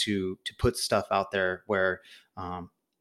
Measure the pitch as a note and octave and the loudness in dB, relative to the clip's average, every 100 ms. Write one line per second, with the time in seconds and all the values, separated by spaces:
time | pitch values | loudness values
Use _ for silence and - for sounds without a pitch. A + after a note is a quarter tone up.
0 | A2 G2+ F#2 F#2+ - - B2 - - G#2+ | -2 0 -2 -4 -10 0 0 0 0 0
1 | - G2 F#2+ G2 F#2 F2+ - G2 F#2+ F#2 | 2 0 0 0 0 -2 -2 2 2 0
2 | - - _ - F2+ F2+ F2 _ _ _ | -8 -20 _ -10 -8 -8 -10 _ _ _